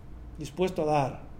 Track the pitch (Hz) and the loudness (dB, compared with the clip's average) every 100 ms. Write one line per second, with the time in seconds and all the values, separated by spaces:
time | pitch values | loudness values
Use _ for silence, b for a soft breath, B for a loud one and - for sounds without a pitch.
0 | - - - - 143 - 185 180 151 151 | -14 -12 -12 -10 -6 0 0 2 4 6
1 | 135 - - - | 4 0 -10 -12